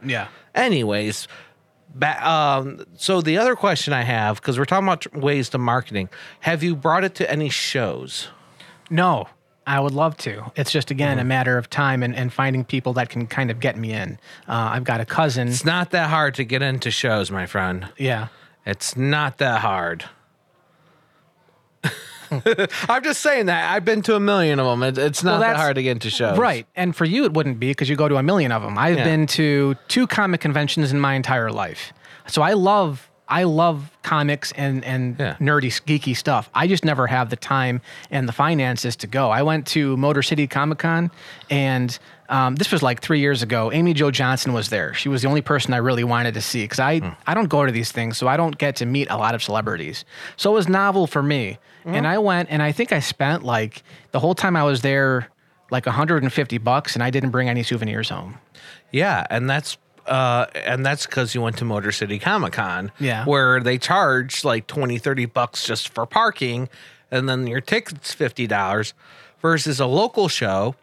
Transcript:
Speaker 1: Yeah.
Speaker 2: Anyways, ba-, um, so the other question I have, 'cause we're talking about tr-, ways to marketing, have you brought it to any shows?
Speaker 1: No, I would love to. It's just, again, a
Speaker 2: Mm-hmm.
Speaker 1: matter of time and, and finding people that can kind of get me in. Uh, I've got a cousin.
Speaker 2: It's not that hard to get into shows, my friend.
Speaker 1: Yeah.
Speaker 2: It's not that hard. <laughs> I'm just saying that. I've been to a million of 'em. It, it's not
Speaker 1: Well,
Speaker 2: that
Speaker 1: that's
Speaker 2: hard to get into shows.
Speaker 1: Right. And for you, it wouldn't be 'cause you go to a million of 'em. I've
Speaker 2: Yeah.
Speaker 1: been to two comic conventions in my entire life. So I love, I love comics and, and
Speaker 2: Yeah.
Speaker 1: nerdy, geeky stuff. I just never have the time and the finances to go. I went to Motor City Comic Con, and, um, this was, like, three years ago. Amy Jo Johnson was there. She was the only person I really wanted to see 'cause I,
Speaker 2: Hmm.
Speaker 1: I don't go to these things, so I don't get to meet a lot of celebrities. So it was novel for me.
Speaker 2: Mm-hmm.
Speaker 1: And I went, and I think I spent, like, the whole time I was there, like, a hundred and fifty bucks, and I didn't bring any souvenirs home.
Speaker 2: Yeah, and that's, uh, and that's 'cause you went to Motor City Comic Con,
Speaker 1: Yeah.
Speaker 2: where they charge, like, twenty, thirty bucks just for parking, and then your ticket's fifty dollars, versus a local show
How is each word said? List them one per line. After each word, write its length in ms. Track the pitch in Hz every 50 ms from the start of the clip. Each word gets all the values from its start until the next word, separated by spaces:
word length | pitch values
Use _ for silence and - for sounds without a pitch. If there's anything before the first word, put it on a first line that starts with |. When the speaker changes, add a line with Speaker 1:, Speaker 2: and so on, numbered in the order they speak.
| 117
Speaker 1:
Yeah. 240 | 135 123 110 98 - - - - _ -
Speaker 2:
Anyways, 720 | - 254 247 185 135 117 104 101 104 107 107 104 - - - - - - - _ _ _ _ _ _ _ - 143
ba-, 320 | 131 147 151 143 - -
um, 580 | 160 160 156 151 143 139 135 135 139 101 - - - -
so 240 | - - 190 190 180
the 160 | 160 156 160
other 180 | 202 226 254 247
question 360 | - - 196 165 - - 147
I 100 | 143 127
have, 380 | 120 123 120 110 107 107 110 -
'cause 180 | - 143 127 123
we're 80 | 139
talking 200 | - 185 196 196
about 140 | 190 175 -
tr-, 160 | - - - 151
ways 320 | 135 143 143 139 123 -
to 80 | - 131
marketing, 500 | 123 120 120 127 123 - 110 101 92 90 - - - - - -
have 220 | - 160 170 156
you 120 | 160 175 165
brought 280 | 139 131 165 160 185 190
it 100 | 185 185
to 140 | - 185 -
any 180 | 143 151 156 135
shows? 800 | - - - - - 135 117 92 65 62 67 65 - - - - - - - - - - - - - - - -
Speaker 1:
No, 380 | 170 165 185 185 156 113 92 - - _ _ _ _ _ -
I 140 | 135 139 139
would 140 | 139 143 135
love 220 | 143 160 165 151 -
to. 340 | - 123 101 107 107 120 -
It's 140 | - 139 -
just, 200 | - 151 131 -
again, 260 | 143 135 147 143 139 127
a 40 |
Speaker 2:
Mm-hmm. 60 | 123 127
Speaker 1:
matter 300 | 131 131 127 127 123 123
of 100 | 117 -
time 320 | - 147 143 135 131 127
and, 120 | 123 120 123
and 160 | 127 127 123
finding 340 | - - 135 135 131 131 117
people 280 | - - 131 - 131
that 160 | 123 127 123 -
can 180 | - 120 117
kind 240 | 113 - 139 131 120
of 100 | 113 120
get 160 | 123 131 107 107
me 140 | 113 113 110
in. 240 | 107 - - - - - - - - -
Uh, 220 | - 117 117 113 113 110
I've 100 | 127 123
got 160 | 127 120 117
a 60 | 110
cousin. 420 | - - - 160 147 120 127 123 120
Speaker 2:
It's 160 | 123 120 -
not 260 | 160 170 180 175 -
that 180 | - 175 160 151
hard 240 | 156 156 151 139 131
to 100 | - 127
get 160 | 110 127 131
into 300 | 139 135 131 123 - 120
shows, 400 | 104 - - 123 110 104 98 90
my 160 | 98 95 90
friend. 420 | 87 - 101 92 92 90 92 92 90 -
Speaker 1:
Yeah. 320 | - 135 131 123 110 110 110 - - - - _ _ -
Speaker 2:
It's 280 | 104 101 - - - -
not 440 | 123 131 139 147 151 151 139 - -
that 240 | 143 127 117 -
hard. 420 | - 107 98 92 87 85 85 82 - - - _ _ _ _ _ _ _ _ _ _ _ _ _ _ _ _ _ _ _ _ _ _ _ _ _ _ _ _ _ _ _ _ _
<laughs> 80 | - - - - - - - - - - 156 131 - 220 226 - 196 - - - - -
I'm 160 | 233 262 254
just 160 | 370 - -
saying 260 | - 302 285 254 208
that. 240 | 180 175 165 165 170
I've 120 | 185 208 170
been 180 | 214 220 214
to 140 | 185 - 220
a 40 | 202
million 380 | 202 202 202 190 170 156 147 139
of 80 | 131
'em. 160 | 127 120 120
It, 160 | 127 131 127 135
it's 240 | 139 151 139 -
not 100 | 170 180
Speaker 1:
Well, 80 | 175 165
Speaker 2:
that 60 | 226 226
Speaker 1:
that's 100 | 226 151
Speaker 2:
hard 160 | 156 143 135
to 60 | 135
get 100 | 131 131
into 180 | 123 110 117 110
shows. 260 | - - 120 107 98
Speaker 1:
Right. 300 | 139 247 220 151 117 110 _ -
And 200 | 180 180 180 160
for 100 | - 170
you, 200 | 160 190 262 294
it 80 | 190
wouldn't 280 | 156 160 147 143 123 113
be 120 | 123 131
'cause 160 | 139 - 143 127
you 60 | 147
go 140 | 139 151 147
to 80 | 143
a 60 | 135
million 280 | 131 160 202 196 147 123
of 140 | 117 110 104
'em. 120 | 110 104
I've 220 | 104 135 170 175 143
Speaker 2:
Yeah. 60 | 117
Speaker 1:
been 220 | 160 160 156 156 143
to 480 | - - 156 151 143 139 139 139 135 - -
two 200 | - - 247 254 -
comic 320 | - 220 208 190 175 165
conventions 500 | - 151 135 147 147 139 - 160 151 131
in 60 | 135 143
my 160 | 143 139 139
entire 380 | 135 123 120 131 123 113 110
life. 400 | 110 107 98 82 - - - - - _ - - - - -
So 160 | - - 156
I 120 | 151 175 214
love, 540 | 202 180 190 208 208 185 156 139 127 - - _ _ _ -
I 160 | 139 170 185
love 460 | 175 156 160 170 170 160 143 143 156 _ _
comics 480 | - - 165 151 147 143 147 143 - - -
and, 280 | - 143 139 131 131 127
and 320 | 127 131 131 127 123 120 135
Speaker 2:
Yeah. 160 | 135 95 - -
Speaker 1:
nerdy, 280 | 143 147 147 147 131 120 - - -
geeky 320 | 151 151 139 - 131 120
stuff. 340 | - - - 135 113 101 -
I 140 | - 120 151
just 180 | 180 190 165 -
never 220 | 156 147 127 127
have 240 | 113 131 127 123 113
the 60 | -
time 440 | - - - 135 135 131 123 123 123 - - - - - -
and 180 | - 139 131 117
the 40 |
finances 640 | 113 - 143 160 170 147 131 131 139 - - 123 117
to 100 | - -
go. 240 | 101 113 135 135 113
I 120 | 107 120
went 220 | 143 156 156 156 139 -
to 280 | - 160 143 139 135
Motor 260 | 131 139 147 147 139
City 260 | 127 - 165 151 147 131
Comic 300 | - 139 143 151 156 -
Con, 340 | - 165 165 165 175 170 - - - - - - - -
and, 480 | 139 143 139 135 127 127 123 120 120 - - - - - _ -
um, 280 | 127 135 131 127 127
this 160 | 147 202 -
was, 100 | 196 156
like, 180 | 143 127 123 107
three 200 | - - 160 147
years 200 | 143 143 139 117
ago. 280 | 120 107 123 117 110 110
Amy 220 | 139 160 175 175 165
Jo 160 | 143 151 143
Johnson 420 | 127 135 135 127 131 127 - 135
was 160 | 123 113 104 -
there. 240 | 110 98 82 71 -
She 140 | - - 143
was 140 | 139 123
the 60 | 117 135
only 140 | 147 151
person 300 | - - 151 135 - -
I 40 | 127
really 260 | 120 117 131 127 120 120
wanted 300 | 120 120 117 120 120 110
to 60 | 110
see 260 | 104 - - 120 104
'cause 140 | 104 - -
I, 180 | 131 139 160 165
Speaker 2:
Hmm. 100 | 92 87 80 - -
Speaker 1:
I 80 | - 170
don't 140 | 220 220 151
go 160 | 156 147 143
to 60 | 135
these 220 | 113 113 113 -
things, 260 | - 120 113 113 113 -
so 80 | 123
I 100 | 131 135
don't 220 | 156 170 165 143 -
get 160 | 147 143 127
to 100 | - 123
meet 220 | 120 131 139 135 -
a 60 | 104
lot 200 | 110 107 113 117
of 60 | 110 -
celebrities. 600 | - 104 110 107 110 92 82 76 76 - - - - - - - - -
So 140 | - - 202
it 40 | 214
was 140 | 220 175 165
novel 380 | 185 190 196 202 190 196 175
for 160 | 147 - 147
me. 360 | 139 147 147 135 113 95 - - _ - - - -
Speaker 2:
Mm-hmm. 100 | 170 180
Speaker 1:
And 120 | 208 147
I 120 | 156 180 214
went, 300 | 214 196 180 175 175 -
and 120 | 156 151 151
I 80 | 151
think 200 | 147 - 233 -
I 60 | 202 147
spent, 460 | - - - - 139 139 160 - -
like, 400 | 123 117 110 110 107 - - - - - - - _
the 80 | - 131
whole 160 | 131 170 185
time 220 | - - 190 175
I 80 | 160 147
was 160 | 147 139 120
there, 460 | 120 139 135 139 135 135 131 123 120 - _ _ _ _ _ _ _ -
like, 160 | 123 127 -
a 60 | 127
hundred 320 | 113 131 156 156 180 151 127
and 80 | 131
fifty 260 | - 156 135 - 117 117
bucks, 360 | 113 123 127 147 - - -
and 80 | 123
I 80 | 120 131
didn't 200 | 127 139 131 131
bring 180 | 120 127 127 123
any 140 | 120 123
souvenirs 460 | 117 - 120 113 110 107 110 110 107 -
home. 300 | 101 92 87 92 - - _ _ - - - - - - _ _
Speaker 2:
Yeah, 340 | - 135 180 202 156 87 - -
and 180 | - 117 127 135
that's, 300 | 139 151 147 - - - _ _ _ _ - -
uh, 380 | 131 131 131 123 120 123 117 - - - -
and 180 | - 123 131 131
that's 220 | 135 151 139 -
'cause 260 | - - 135 123 107
you 100 | - 123
went 140 | 113 117 110 -
to 60 | 120
Motor 280 | 117 107 104 98 104
City 260 | - - 107 98 104 98
Comic 360 | - 180 208 208 139 87 -
Con, 360 | - 104 92 87 90 98 101 - -
Speaker 1:
Yeah. 260 | 143 127 113 110 117
Speaker 2:
where 360 | 143 143 139 131 127 127 127
they 180 | 120 123 127 123
charge, 640 | - - 180 196 190 143 131 127 127 135 - - -
like, 220 | 143 117 113 -
twenty, 320 | - - 147 135 123 120 117
thirty 280 | - 143 135 131 120
bucks 360 | 113 - 127 120 120 - - -
just 300 | - 110 - - - -
for 120 | 117 117
parking, 640 | - - 214 226 220 - - 143 120 120 120 127 - - - - - - _ _ -
and 160 | 127 127 131 135
then 180 | 127 127 127
your 140 | 120 117 135
ticket's 520 | 131 - 208 233 226 - 156 139 - -
fifty 360 | - - 151 117 - - 120 104
dollars, 440 | 107 101 98 95 101 107 107 - - _ - - - - - - _ _
versus 360 | - 160 165 151 131 156 139 127
a 80 | 139
local 400 | 123 135 175 220 247 - 220 196 156
show 460 | - - 123 101 95 95 101 120 135 _